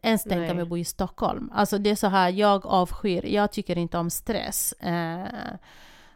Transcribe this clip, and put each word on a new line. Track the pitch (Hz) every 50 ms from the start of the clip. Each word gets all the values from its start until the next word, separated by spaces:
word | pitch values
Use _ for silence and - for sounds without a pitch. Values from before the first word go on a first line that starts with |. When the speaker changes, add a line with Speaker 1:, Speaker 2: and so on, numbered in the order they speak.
Speaker 1:
ens | - 226 220 - -
tänka | 208 185 175
Speaker 2:
Nej. | 170 170 175
Speaker 1:
mig | 175
att | 170
bo | 170 175
i | 175 170
Stockholm. | - - - 185 - - - 214 - - - - - -
Alltså | 208 208 - 208
det | 202 202 208
är | 208
så | - 220
här, | 190 190 190 180 180
jag | 185 202 208 208 202 190 -
avskyr, | - 190 185 180 175 - - - 202 175 170 -
jag | - 202 208 208 202
tycker | - 208 - - 175
inte | 175 170 165 -
om | 170 170 170
stress. | - - - - 220 - - - - - - - -
Eh, | - - 185 170 170 165 165 165 180 196 214 240 - - - - - - - - - - - - - - - _